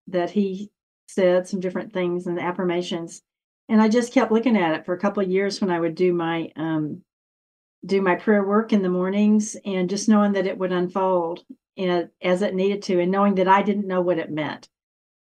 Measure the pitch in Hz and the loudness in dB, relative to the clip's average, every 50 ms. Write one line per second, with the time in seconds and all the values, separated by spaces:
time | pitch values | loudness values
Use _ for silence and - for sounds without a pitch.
0 | - - 185 180 175 170 - 208 196 190 185 190 208 208 _ _ _ _ _ _ | -16 -6 -4 -4 -4 -2 -2 -2 -2 -2 -4 -8 -12 -14 _ _ _ _ _ _
1 | _ - - - 190 180 180 185 180 - 202 185 180 185 180 214 214 - - 185 | _ -8 -2 2 4 4 4 2 0 -2 -6 -6 -6 -4 -6 -6 -10 -8 -6 -4
2 | 180 175 175 180 180 180 170 175 139 175 185 202 185 180 170 175 180 180 185 170 | -4 -2 -2 -4 -4 -4 -6 -4 -4 -6 -4 -2 -2 -2 0 -2 -2 -4 -6 -8
3 | 165 170 - - _ _ _ _ _ _ _ _ _ - 220 214 220 220 214 247 | -8 -10 -14 -18 _ _ _ _ _ _ _ _ _ 0 2 4 4 4 4 2
4 | 233 240 - 262 220 220 220 226 226 262 226 196 175 160 156 147 - - 180 175 | 0 2 2 0 2 4 2 2 2 2 2 2 2 2 0 -2 -4 -6 -6 -2
5 | - 202 196 208 196 180 185 190 202 196 196 - 214 185 175 170 165 170 160 170 | -2 -2 0 0 -2 0 0 0 0 0 -2 -2 -2 -2 -2 0 -2 -2 -2 0
6 | 185 180 175 170 165 165 170 165 160 - - - 156 160 160 156 151 147 - 180 | 0 0 2 0 -2 -2 -4 -4 -6 -8 -8 -8 -4 -4 -2 -2 -4 -4 -8 -12
7 | - _ _ _ _ _ _ _ _ _ _ _ _ _ _ _ - 180 196 196 | -16 _ _ _ _ _ _ _ _ _ _ _ _ _ _ _ -6 -2 0 0
8 | 190 185 175 175 - 226 208 202 196 190 202 214 226 - 220 202 185 185 180 180 | 2 2 0 0 2 2 2 2 2 2 2 0 2 2 0 0 2 2 0 0
9 | 180 190 196 208 208 208 214 214 208 - - - - 208 190 185 180 175 202 202 | -2 0 0 2 4 4 4 2 2 -2 -8 -12 -8 -4 -2 -2 -2 -2 -2 -2
10 | - - 220 208 208 202 196 196 180 196 - 180 185 180 185 180 180 180 - 196 | 2 4 4 4 4 2 2 0 -2 -2 -4 -4 -4 -2 -2 -2 -2 -2 -2 -2
11 | 185 190 185 175 170 165 175 - _ - - _ _ _ - - 190 180 175 175 | 0 2 2 0 0 -2 -6 -10 _ -20 -20 _ _ _ -10 -6 -2 0 0 0
12 | 165 - _ _ - 180 180 180 202 196 190 185 185 196 202 196 - - 185 175 | -2 -4 _ _ 0 0 0 2 0 -2 0 0 0 0 0 -2 -2 -2 0 2
13 | 175 180 196 202 202 202 196 185 180 190 190 202 196 208 202 208 202 190 185 185 | 2 2 2 2 4 2 4 2 4 4 4 4 4 2 0 -2 -2 -2 -2 0
14 | 180 180 170 160 156 - 151 156 151 131 - - - - _ _ _ _ _ _ | 0 0 0 -2 -2 -6 -6 -6 -6 -6 -8 -10 -14 -20 _ _ _ _ _ _
15 | _ _ _ _ | _ _ _ _